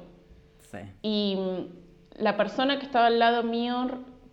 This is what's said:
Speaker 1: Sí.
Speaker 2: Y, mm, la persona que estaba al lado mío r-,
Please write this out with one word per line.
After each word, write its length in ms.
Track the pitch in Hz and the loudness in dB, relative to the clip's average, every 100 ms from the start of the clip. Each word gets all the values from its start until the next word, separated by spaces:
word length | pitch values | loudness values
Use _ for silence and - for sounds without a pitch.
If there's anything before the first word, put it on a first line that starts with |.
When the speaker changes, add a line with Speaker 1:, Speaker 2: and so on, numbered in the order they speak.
| - - - - - _ - | -20 -20 -20 -20 -20 _ -16
Speaker 1:
Sí. 80 | - 104 - | -14 -14 -8
Speaker 2:
Y, 340 | 214 208 202 190 | -2 0 0 0
mm, 420 | 185 180 - - - - - - | -2 -4 -8 -14 -20 -20 -20 -2
la 120 | 214 208 | 0 0
persona 440 | 202 - 269 269 | -2 0 0 0
que 60 | 269 | 0
estaba 220 | 240 233 | 4 4
al 100 | 233 | 6
lado 240 | 233 240 | 4 2
mío 400 | 226 233 240 247 254 | 0 -2 -2 -2 -4
r-, 120 | 254 - - - | -6 -14 -20 -20